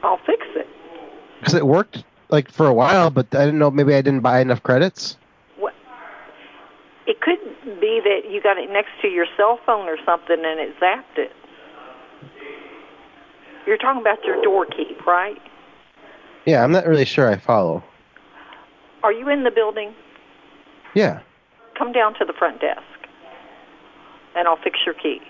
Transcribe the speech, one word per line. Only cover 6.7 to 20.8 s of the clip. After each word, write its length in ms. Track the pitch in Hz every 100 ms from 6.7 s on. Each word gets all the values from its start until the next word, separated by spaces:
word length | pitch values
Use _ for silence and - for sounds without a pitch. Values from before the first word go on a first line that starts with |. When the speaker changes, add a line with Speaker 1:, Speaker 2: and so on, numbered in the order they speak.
| _ _ _ -
Speaker 1:
It 120 | 220
could 180 | - 359 - - 277 196
be 200 | 208 226
that 260 | 202 196 -
you 100 | 202
got 160 | 202 190
it 120 | 196
next 200 | 196 208 -
to 60 | 208
your 180 | 175 170 -
cell 220 | 208 240 -
phone 220 | 220 185
or 100 | 160 -
something 320 | 170 - 165
and 220 | 160 160
it 200 | 147 -
zapped 380 | 180 220 - -
it. 140 | - - - - - - - - - - 139 - - - - - - - - - - _ - - -
You're 120 | 214
talking 240 | 254 262
about 220 | 220 214 -
your 160 | -
door 240 | 220 190 170
key, 300 | - 151 - -
right? 320 | 175 190 208 - - - _ _ _ - - - - -
Speaker 2:
Yeah, 180 | 147
I'm 80 | 120
not 140 | 180 165
really 180 | 156 131
sure 240 | - 131
I 80 | 101
follow. 460 | - 113 90 80 - _ _ _ _ - - - - _ _ _
Speaker 1:
Are 80 | -
you 160 | 226 269
in 140 | 285
the 80 | 254
building? 420 | 226 214 214 208 220 - - _ _ _ _ _ -